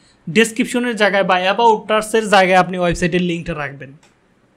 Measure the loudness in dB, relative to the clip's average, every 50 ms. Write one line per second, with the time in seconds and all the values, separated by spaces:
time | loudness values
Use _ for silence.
0 | _ _ _ _ _ -2 0 0 0 0 0 -4 -4 -4 -2 -4 -4 -4 0 0
1 | 0 2 2 2 2 2 2 2 2 0 0 2 4 2 2 2 0 -2 -2 -2
2 | 0 0 -2 -2 0 2 4 4 4 4 4 4 2 2 -2 -2 -2 -2 -2 -2
3 | -2 -2 -2 -2 -2 -2 -4 -6 -8 -10 -10 -10 -10 -10 -12 -14 -18 -20 -20 -20
4 | _ _ _ _ _ _ _ _ _ _ _